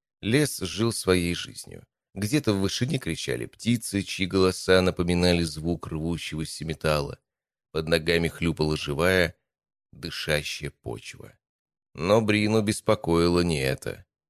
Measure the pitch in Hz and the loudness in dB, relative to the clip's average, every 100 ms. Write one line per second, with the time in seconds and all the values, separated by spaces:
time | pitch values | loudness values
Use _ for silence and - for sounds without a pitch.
0 | _ - 101 135 143 - 90 90 117 - | _ -10 -2 0 0 -4 -6 -2 -2 -2
1 | 92 90 87 85 - - - 50 - _ | 2 2 2 -4 -8 -14 -16 -18 -20 _
2 | _ 95 107 147 113 98 98 - 123 139 | _ -6 -2 0 2 0 0 -2 -2 -4
3 | - 78 - 60 58 - 110 117 - 98 | -4 -6 -4 -6 -6 -6 -2 -2 -2 -4
4 | - - 92 95 92 - - 92 90 87 | -4 -4 0 4 2 2 4 6 6 2
5 | 87 87 90 87 80 76 82 85 - 80 | 2 4 4 4 2 -2 -4 -4 -4 -6
6 | 82 82 - 78 80 - 78 78 80 76 | -4 -4 -6 -8 -8 -8 -8 -2 0 0
7 | 69 - _ _ _ _ _ 78 80 82 | -2 -8 _ _ _ _ _ -4 0 0
8 | 80 85 82 - 85 76 76 78 - 71 | 2 2 0 -2 -2 0 0 -2 -4 0
9 | 90 92 82 - _ _ _ _ _ - | 2 4 2 -2 _ _ _ _ _ -14
10 | - - - 76 - - 71 - 58 57 | -12 -8 -4 -2 -4 -10 -10 -12 -12 -12
11 | - - 52 _ _ _ _ _ _ - | -14 -20 -20 _ _ _ _ _ _ -4
12 | 85 110 107 104 107 110 104 - - 107 | 2 4 4 2 4 2 2 -2 0 0
13 | 82 85 87 87 87 73 65 67 - - | 2 4 4 4 2 0 0 -2 -6 -12
14 | - _ | -16 _